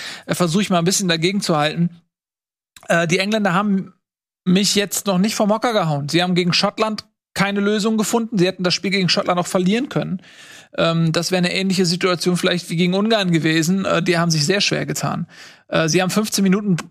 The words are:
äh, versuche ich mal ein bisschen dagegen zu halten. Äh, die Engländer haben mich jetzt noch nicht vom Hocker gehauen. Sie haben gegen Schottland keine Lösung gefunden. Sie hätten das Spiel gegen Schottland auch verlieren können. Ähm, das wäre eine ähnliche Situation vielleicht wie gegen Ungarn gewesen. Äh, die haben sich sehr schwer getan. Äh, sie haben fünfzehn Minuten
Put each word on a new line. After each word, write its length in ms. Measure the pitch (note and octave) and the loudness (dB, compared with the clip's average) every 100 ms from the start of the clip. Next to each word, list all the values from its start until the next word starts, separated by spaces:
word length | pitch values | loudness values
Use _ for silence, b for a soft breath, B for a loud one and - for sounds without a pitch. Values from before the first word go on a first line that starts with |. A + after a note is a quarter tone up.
| B B B | B B B
äh, 80 | D3+ | -2
versuche 260 | F3 F#3 | 0 0
ich 80 | F#3+ | 2
mal 80 | F3 | 2
ein 80 | E3+ | 2
bisschen 220 | G3 F#3 | 0 0
dagegen 340 | E3 E3+ G3 | 0 0 -2
zu 160 | - D#3 | 0 0
halten. 320 | D3+ D#3+ E3+ - _ _ _ _ _ _ _ - - | 0 0 -2 -4 _ _ _ _ _ _ _ -10 0
Äh, 200 | E3+ E3+ | 0 2
die 100 | F3+ | 0
Engländer 380 | G3 A3 G3 F3 | 0 0 2 2
haben 380 | G#3 F#3+ - _ _ _ _ _ F#3 | 0 0 -4 _ _ _ _ _ 0
mich 280 | F#3 G3 | 2 2
jetzt 320 | G3+ G3 - G3+ | 0 -2 -4 -2
noch 140 | F3+ | 0
nicht 160 | G#3+ - | 0 0
vom 180 | G#3 | 0
Hocker 200 | A3 B3+ | 2 0
gehauen. 360 | G#3+ D#3+ C#3+ C#3+ | 0 0 -2 0
Sie 140 | D#3+ | 0
haben 100 | F3+ | 2
gegen 200 | F3 F3 | 0 2
Schottland 520 | - G3+ - A3 G#3+ - _ _ - | 0 0 0 -2 -4 -12 _ _ -2
keine 240 | G3 G3+ | -2 0
Lösung 380 | G3+ G#3+ A3 A3 | 0 0 0 0
gefunden. 400 | G#3+ A#3 A3+ G3+ | 0 -2 0 0
Sie 100 | F3+ | 0
hätten 160 | F#3 | 0
das 100 | F3+ | -2
Spiel 160 | - G3 | -2 -2
gegen 180 | F#3+ F3+ | 0 0
Schottland 320 | G3+ - F3 | 0 0 -2
auch 60 | E3+ | 0
verlieren 440 | F#3+ F3+ A3+ D4 | 0 2 0 -2
können. 320 | D3+ D3+ F#3 B B B B B - | -4 -4 -8 B B B B B -2
Ähm, 360 | E3 E3 E3 | 0 2 0
das 200 | E3+ E3 | 0 0
wäre 80 | F3+ | 0
eine 140 | F3 | 0
ähnliche 320 | F3+ F#3+ F3+ F3 | 0 0 0 0
Situation 500 | F3+ F#3 F3 F3+ F3 | 0 0 0 0 0
vielleicht 340 | F3+ F3 - | 0 -2 -4
wie 60 | E3+ | -2
gegen 180 | F3+ | 0
Ungarn 380 | F#3+ A3 A3 F#3 | 0 2 0 2
gewesen. 540 | E3 D#3+ D#3+ D#3+ F#3+ F#3+ | 0 2 0 0 0 0
Äh, 160 | E3 | 0
die 160 | F3 E3+ | 0 0
haben 140 | E3+ | 2
sich 140 | D#3+ C#3+ | 2 2
sehr 140 | G3+ | 0
schwer 260 | - D3 C#3+ | 0 -2 -4
getan. 420 | D3+ D3+ E3 E3+ B B B B | -6 -4 -6 -8 B B B B
Äh, 200 | E3 D#3+ | -2 0
sie 140 | E3+ | 0
haben 80 | F#3 | 0
fünfzehn 340 | G#3 G#3+ - | 0 -2 0
Minuten 340 | G3 G3 G#3 E3 - | 2 2 2 -2 -4